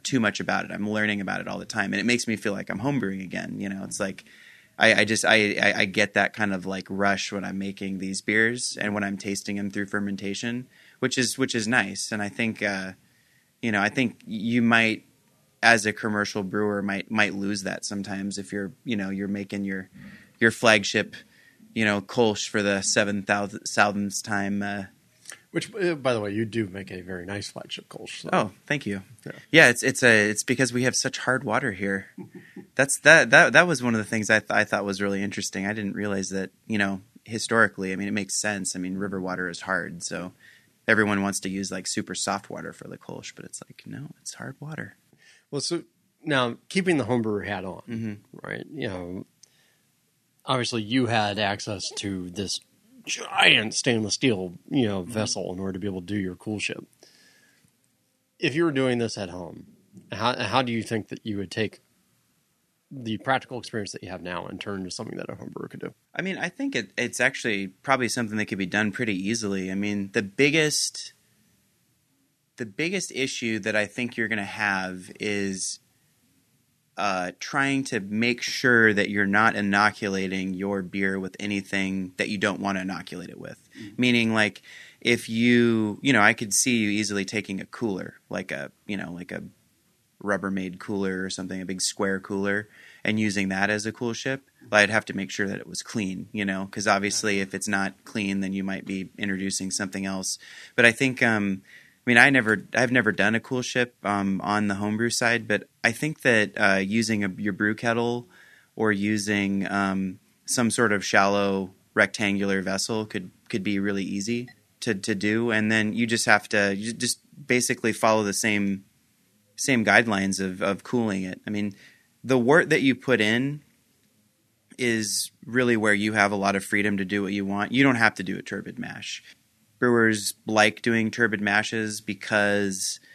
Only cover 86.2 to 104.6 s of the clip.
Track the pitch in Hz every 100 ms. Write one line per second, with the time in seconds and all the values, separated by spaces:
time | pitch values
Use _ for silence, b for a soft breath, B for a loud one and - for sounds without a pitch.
86.2 | 104 113 110 - 135 117 104 104 101 101
87.2 | 95 110 95 92 - - 113 92 82 -
88.2 | - 95 90 69 69 _ - 95 82 87
89.2 | 90 90 - _ _ _ _ _ _ -
90.2 | 101 98 95 98 92 92 - 98 95 92
91.2 | 92 - 92 95 90 92 - - 98 98
92.2 | - 98 101 101 104 B B B - 107
93.2 | 107 98 95 95 101 107 110 - 120 113
94.2 | 135 135 _ _ 123 107 101 107 - 95
95.2 | 95 - 98 98 58 90 - 117 95 92
96.2 | - 107 98 95 98 107 104 98 101 -
97.2 | 110 98 98 98 107 98 95 - - 113
98.2 | 98 98 95 98 95 92 - 98 92 -
99.2 | 104 95 98 - 95 - 95 95 98 95
100.2 | 90 - B B B - 117 113 135 123
101.2 | 120 110 101 95 - B B B 123 120
102.2 | 135 135 107 101 - 117 123 127 107 92
103.2 | 101 110 - 127 123 127 120 _ 98 101
104.2 | 98 95 98 104